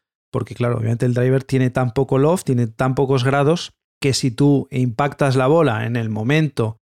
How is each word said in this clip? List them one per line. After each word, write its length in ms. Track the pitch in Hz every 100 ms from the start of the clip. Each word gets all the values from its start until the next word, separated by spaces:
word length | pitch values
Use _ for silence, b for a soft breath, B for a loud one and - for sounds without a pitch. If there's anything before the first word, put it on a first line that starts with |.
| _ _ _
Porque, 260 | 120 107 -
claro, 240 | 120 117
obviamente 260 | 113 117 123
el 80 |
driver 320 | 120 127 131 -
tiene 240 | 131 127
tan 220 | 131 127
poco 260 | 139 135 135
loft, 260 | 147 185
tiene 240 | - 123 110
tan 280 | - 131 131
pocos 280 | 135 135
grados, 480 | 131 139 143 170 - _ _ -
que 120 | 139
si 160 | 123 135
tú 380 | 113 143 139 -
impactas 640 | 131 127 113 143 - 143 131
la 100 | 131
bola 380 | 165 147 110 113
en 100 | 120
el 140 | 113
momento 720 | 107 113 151 151 - 110 110